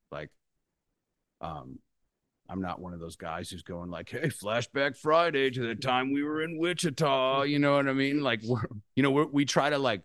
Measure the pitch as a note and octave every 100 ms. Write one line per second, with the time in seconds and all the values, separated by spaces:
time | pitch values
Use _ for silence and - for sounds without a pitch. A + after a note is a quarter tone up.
0 | - D2 D2+ _ _ _ _ _ _ _
1 | _ _ _ - E2 D2+ C2 - _ _
2 | _ _ _ _ - F#2 F2+ - F2+ E2+
3 | E2 - E2+ E2 F2+ F2+ - F2 F2 E2+
4 | - B2+ D3+ - G2+ A#2 A#2+ C3+ C#3+ B2+
5 | D3+ D#3+ E3+ D3 C3+ B2+ A#2 A#2 C3 B2+
6 | C3+ C#3+ D3 D#3 D#3+ D#3+ E3+ E3+ E3+ C3+
7 | D3+ C3+ C3 C#3 C#3 D3 C#3+ C#3+ C#3 C3+
8 | C#3 D3 C#3 A#2 A2 B2 G#2+ G#2+ - -
9 | C#3 C3+ D#3 C#3+ C#3 F3 C#3+ C#3+ C3 G2+